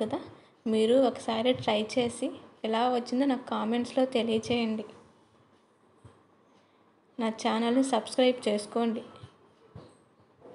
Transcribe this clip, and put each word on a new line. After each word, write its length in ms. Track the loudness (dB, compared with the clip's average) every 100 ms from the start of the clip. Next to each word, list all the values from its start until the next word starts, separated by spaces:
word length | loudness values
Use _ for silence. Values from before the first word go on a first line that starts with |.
కదా. 180 | -2 -4 -8 -16 -20 _ -2
మీరు 220 | 2 6 6 4
ఒకసారి 420 | 2 -4 0 0 0
ట్రై 160 | 0 0 0
చేసి 360 | -2 -2 -2 -8 -8 -16 -10 -4
ఎలా 120 | 0 2 0
వచ్చిందో 320 | -2 0 2
నాకు 140 | 0 -2
కామెంట్స్లో 500 | -4 0 -2 0 0 2 2
తెలియచేయండి. 680 | 0 -2 0 -2 0 -4 -8 -16 -20 _ _ _ _ _ _ _ _ _ -20 -20 _ _ _ _ _ _ _ _ _ -4
నా 80 | -4 -2
ఛానల్ని 420 | -2 0 2 2 2
సబ్స్క్రైబ్ 480 | 0 0 2 4 4 0
చేసుకోండి. 560 | -2 -2 -2 -2 -2 -8 -18 -20 _ -20 _ -20 -20 -20 -20 _ _ _ _ -20